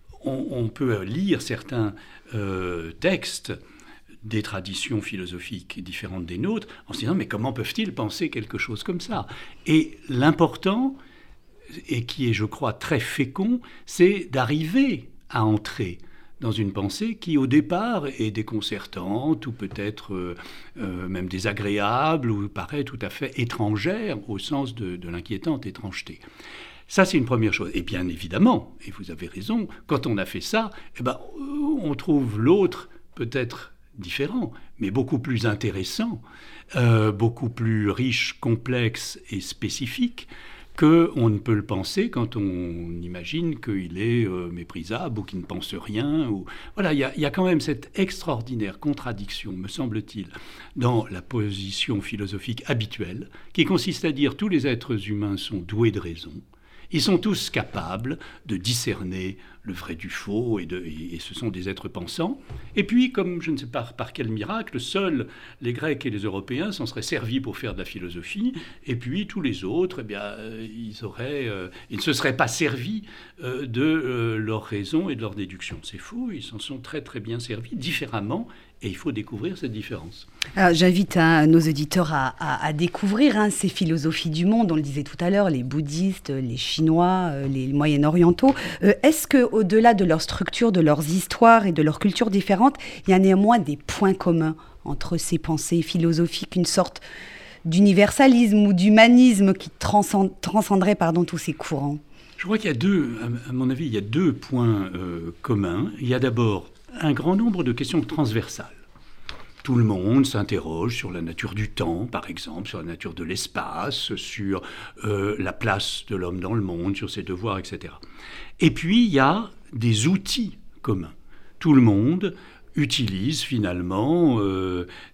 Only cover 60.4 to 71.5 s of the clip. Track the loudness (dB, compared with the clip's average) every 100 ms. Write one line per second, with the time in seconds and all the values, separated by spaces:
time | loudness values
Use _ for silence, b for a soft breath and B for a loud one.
60.4 | -2 -2 -4 -8 -8 -10 -10 -12 -12 -8
61.4 | -6 -6 -6 -8 -10 -10 -8 -4 -4 -6
62.4 | B B B -4 2 4 4 2 -2 -4
63.4 | -4 -4 -4 -8 -8 -8 -10 -6 -6 -4
64.4 | -4 -6 -6 -8 -6 -2 0 -2 -4 B
65.4 | B B -6 -4 -4 -4 -4 -4 -4 -4
66.4 | -6 -4 -4 -6 -8 -8 -6 -4 -2 -4
67.4 | -4 -6 -8 -8 -8 -10 -10 -10 -10 -4
68.4 | -4 -4 B B -8 -6 -4 -4 -4 -4
69.4 | -4 -4 -4 -2 -2 -4 -10 -8 -10 -10
70.4 | -12 -12 -12 -12 -12 -10 -12 -10 -8 -6
71.4 | -6